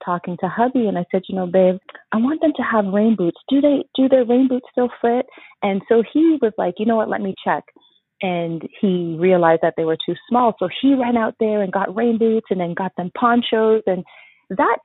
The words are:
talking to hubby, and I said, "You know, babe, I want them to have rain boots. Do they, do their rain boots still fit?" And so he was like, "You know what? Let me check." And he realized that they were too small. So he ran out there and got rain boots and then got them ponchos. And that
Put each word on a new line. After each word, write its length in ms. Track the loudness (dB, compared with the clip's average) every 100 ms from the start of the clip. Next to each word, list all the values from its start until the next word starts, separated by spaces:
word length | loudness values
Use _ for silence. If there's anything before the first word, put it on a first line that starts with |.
talking 320 | -6 -6 -6 -6
to 80 | -6
hubby, 380 | 0 0 2 0
and 120 | -2
I 80 | -2
said, 120 | -4 -4
"You 100 | -6
know, 100 | 0
babe, 320 | 4 4 2 -8 -20 -6
I 60 | -2
want 240 | 0 0
them 100 | -2 -2
to 60 |
have 220 | -2 -2 0
rain 300 | 2 2 2
boots. 220 | 0 -4 -2
Do 140 | 2
they, 220 | 2 2 -2 0
do 120 | 2
their 160 | 2 4
rain 200 | 2 2
boots 200 | 0 -4
still 200 | -2 -2 -2
fit?" 240 | -2 -2 -4 -12 -20 -6
And 180 | -4 -2 2
so 140 | 2 2
he 260 | 2 2 2
was 100 | 0 -2
like, 160 | -4 -2
"You 60 |
know 120 | 0 0
what? 120 | -2
Let 140 | -4
me 120 | -6 -6
check." 220 | -4 -4 -6 _ _ _ _ -8
And 420 | -6 -4 -4 -6 -10 -4
he 360 | 0 0 -2 0
realized 440 | 2 4 4 4
that 120 | 2 -2
they 60 | -4
were 100 | -4
too 100 | -4 -8 -2
small. 260 | 0 0 0
So 100 | -6 -2
he 120 | 0
ran 220 | 2 0 0
out 200 | -2 -2
there 220 | -2 -2
and 100 | -2
got 240 | -2 -4 -2
rain 220 | 0 2
boots 300 | 2 0 -2
and 100 | -4
then 140 | -4
got 180 | -4 -6 -6
them 120 | -8 -2
ponchos. 640 | 2 2 0 0 2 2 0
And 180 | -4 -6 -18 -20 _ -12
that 280 | -2 0 0